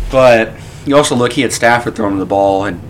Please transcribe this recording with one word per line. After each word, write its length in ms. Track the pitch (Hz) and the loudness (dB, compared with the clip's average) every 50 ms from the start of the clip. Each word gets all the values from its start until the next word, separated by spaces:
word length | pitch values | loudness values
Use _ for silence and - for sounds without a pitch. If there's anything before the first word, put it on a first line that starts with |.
| - - | -4 -2
But 420 | - 131 131 127 120 113 113 110 - - - - - - - | 2 4 6 6 6 4 2 -2 -6 -16 -18 -18 -18 -10 -4
you 120 | 143 139 | 0 2
also 180 | 147 147 - 139 | 2 2 2 0
look, 180 | 120 120 120 120 | 0 0 0 0
he 100 | 143 123 | -2 -2
had 100 | 107 - | -2 -2
Stafford 420 | - 123 117 120 120 120 117 - | 0 2 2 2 2 -2 -4 -6
throwing 220 | - 110 101 98 98 | -4 -4 -4 -2 -4
the 80 | 92 | -4
ball, 380 | 90 98 98 98 98 98 95 98 | -2 0 2 2 2 0 0 -2
and 160 | 101 87 87 104 - | -4 -6 -10 -12 -10